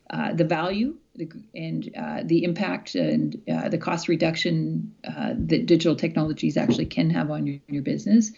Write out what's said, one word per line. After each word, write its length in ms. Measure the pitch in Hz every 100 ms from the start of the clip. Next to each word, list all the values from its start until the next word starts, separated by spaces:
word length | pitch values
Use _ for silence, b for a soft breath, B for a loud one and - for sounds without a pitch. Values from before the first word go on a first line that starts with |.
| -
uh, 220 | - -
the 120 | 165
value, 520 | 165 160 180 208 262 - _ -
the, 140 | 165 - -
and, 360 | - 160 160 - -
uh, 260 | 151 151
the 180 | 165 165
impact 500 | 175 170 185 - -
and, 480 | - 156 151 151 - -
uh, 160 | 165 -
the 80 | 165
cost 320 | 175 170 -
reduction, 840 | 165 160 165 175 160 156 160 - - -
uh, 280 | - - -
that 300 | - 139 123
digital 280 | 165 165
technologies 600 | 151 170 165 156 147 160 156
actually 300 | 156 160 160
can 240 | - 160
have 200 | 170 151
on 160 | 151 143
your, 120 | 143 -
your 140 | 143
business. 500 | 135 - 196 226 214